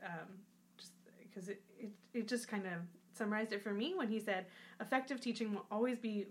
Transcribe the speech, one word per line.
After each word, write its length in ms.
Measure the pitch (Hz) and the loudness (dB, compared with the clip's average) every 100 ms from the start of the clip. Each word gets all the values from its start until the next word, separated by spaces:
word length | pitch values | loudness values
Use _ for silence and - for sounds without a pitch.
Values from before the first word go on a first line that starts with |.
um, 400 | 185 165 160 190 - - - - | -6 -6 -6 -12 -16 -20 -20 -18
just 160 | - - - - - | -18 -18 -20 -20 -12
'cause 160 | 202 180 | -10 -6
it, 140 | 196 - - | -6 -8 -10
it, 140 | 208 - - | -10 -10 -4
it 160 | 240 208 | -2 2
just 180 | 240 - | 0 0
kind 180 | 208 190 | -2 0
of 200 | 170 175 - - - | -2 -6 -10 -18 -2
summarized 320 | 214 214 220 | 2 2 2
it 100 | 202 | 0
for 100 | 208 | 0
me 200 | 202 262 | 2 2
when 140 | 370 233 | 2 2
he 100 | 220 | 2
said, 280 | 214 190 185 - - - | 2 0 0 -12 -18 -10
"Effective 400 | 214 262 262 262 | 2 2 4 -2
teaching 320 | 240 233 220 | 0 0 2
will 120 | 202 - | 0 0
always 280 | 214 247 240 | 2 4 4
be 280 | 233 214 196 | 0 0 -2